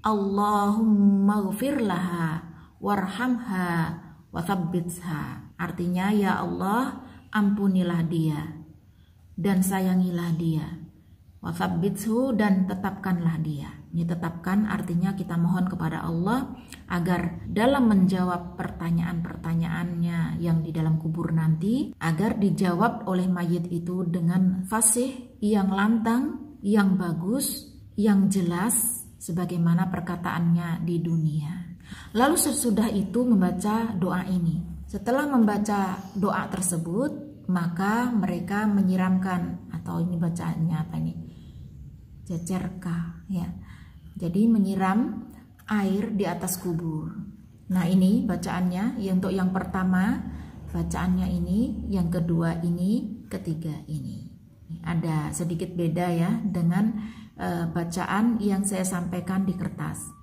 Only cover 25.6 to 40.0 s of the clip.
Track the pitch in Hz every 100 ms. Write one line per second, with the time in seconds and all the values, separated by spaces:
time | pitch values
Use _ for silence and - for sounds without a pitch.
25.6 | 190 190 208 233 220 240 294 - - -
26.6 | 196 214 196 175 180 160 175 254 285 -
27.6 | - - - - 214 196 190 190 170 170
28.6 | 214 - - - - - - 170 180 180
29.6 | 170 170 185 - - 175 - 165 170 170
30.6 | 165 165 165 170 165 165 156 151 147 180
31.6 | - - - - - 214 262 349 311 240
32.6 | 240 202 226 202 185 196 254 208 180 180
33.6 | 208 220 226 196 180 175 185 180 170 160
34.6 | - - - 202 196 262 294 269 214 208
35.6 | 208 202 190 185 - 208 190 - 135 -
36.6 | 180 165 165 185 - - - - - 180
37.6 | 170 175 196 220 247 233 180 175 170 202
38.6 | 214 202 185 185 185 185 190 180 170 -
39.6 | - 165 - 170